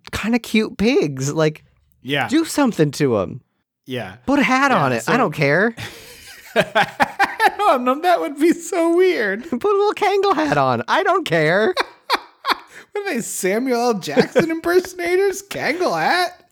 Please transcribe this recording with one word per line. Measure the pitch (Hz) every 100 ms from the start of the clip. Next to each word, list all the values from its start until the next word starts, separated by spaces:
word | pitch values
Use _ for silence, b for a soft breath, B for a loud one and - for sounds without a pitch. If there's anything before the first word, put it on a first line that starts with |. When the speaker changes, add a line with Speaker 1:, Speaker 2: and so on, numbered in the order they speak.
| -
Speaker 1:
kinda | - 208 240
cute | - 220 220 -
pigs. | 214 285 156 131 135
Like, | 156 156 156 _ _ _ _
Speaker 2:
Yeah. | - 143 120
Speaker 1:
do | 311 311
something | - 269 180 147
to | - 139 110
'em. | 90 - _ _ _ _ -
Speaker 2:
Yeah. | 127 98 104 -
Speaker 1:
Put | 285
a |
hat | 240 254 277
Speaker 2:
Yeah, | 214
Speaker 1:
on | 139
it. | 117
Speaker 2:
so | 143
Speaker 1:
I | 233
don't | 202
care." | 151 139 160 226 226
Speaker 2:
<laughs> | - - - - - - - 226
I | - 220 - - 277 - 392 - 440 -
don't | 403 269
know. | 247 277
That | 359 330
would | 320 285
be | 330
so | 339 - 370 330 339
weird. | 370 302 208 208
Speaker 1:
<laughs> | -
Put | 247
a | 415 403
little | 415
Kangol | 330 403 403 392 -
hat | 202 147
on. | 131 117 -
I | 262
don't | 392 370 302
care. | 165 151 185 220 427
<laughs> | - - - 415 - _ - - - B B
Speaker 2:
What | 415 392
are | 269
they, |
Samuel | - - 185 214 262 240
L. | 247 208
Jackson | 151 185 247 262 330
impersonators? | 330 339 359 359 359 349 370 403 370
<laughs> | -
Kangol | 135 165 339 349 165
hat? | 180 349 349 - _